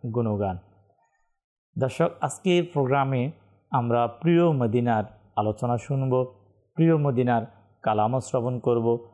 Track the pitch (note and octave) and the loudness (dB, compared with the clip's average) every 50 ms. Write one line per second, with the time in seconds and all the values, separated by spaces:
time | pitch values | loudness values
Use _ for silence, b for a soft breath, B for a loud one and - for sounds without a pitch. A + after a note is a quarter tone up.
0 | - A#2 A2 A#2+ A#2 A2 G#2 G2+ G2+ F#2+ F#2 F2+ - _ _ _ _ _ _ _ | -8 -4 -2 -2 0 0 0 -2 -2 -4 -4 -8 -12 _ _ _ _ _ _ _
1 | _ _ _ _ _ _ _ _ _ _ _ _ _ _ _ - C3 C3 - - | _ _ _ _ _ _ _ _ _ _ _ _ _ _ _ -4 -4 -4 0 -2
2 | E3 F3 - - - C#3 - - - F#3+ F3 F3 E3+ F3 - C#3+ C3+ B2 C3+ C#3 | -2 -2 -2 -4 -6 -6 -6 -4 0 2 2 2 0 0 -2 -2 0 2 2 0
3 | C3+ C3+ C3+ B2 B2 D3 E3 _ _ _ _ _ _ _ - C3 A#2 A#2+ A#2 A#2+ | 0 0 0 -2 -2 -4 -6 _ _ _ _ _ _ _ -4 -2 0 0 0 0
4 | A#2+ A#2 - - - E3+ E3+ E3+ F3 E3+ D#3 C3 B2 A2+ A2 B2 A#2+ A#2+ A2+ A2 | 0 -2 -4 -4 0 2 4 4 4 4 2 2 0 0 0 0 2 2 0 0
5 | G2+ - - - _ _ _ - G#2 G#2+ G#2+ - B2+ A#2+ A#2+ A#2 - - C#3+ C3+ | -2 -4 -10 -20 _ _ _ -2 -2 -2 -2 -2 -2 -2 -2 -4 -4 -4 -4 -2
6 | C3+ C3 B2+ B2+ B2+ B2 - _ _ _ _ _ _ _ _ - E3 E3 E3 D3+ | 0 0 0 0 0 -2 -8 _ _ _ _ _ _ _ _ 2 2 4 4 2
7 | C#3+ C#3+ B2 A#2+ B2+ B2 A#2+ A2+ G#2+ - - - _ _ _ _ - - G#2+ G#2+ | 2 0 0 2 2 2 2 0 0 -4 -14 -20 _ _ _ _ -2 0 2 2
8 | G#2+ A2+ B2+ C3 - - - C3 A#2 B2+ B2+ A#2+ - B2+ A#2+ A#2 A2+ A#2 A#2 A#2+ | 2 2 0 -2 -4 -2 -4 -2 -2 -2 -6 -2 0 0 2 2 2 2 0 0
9 | - - | -4 -14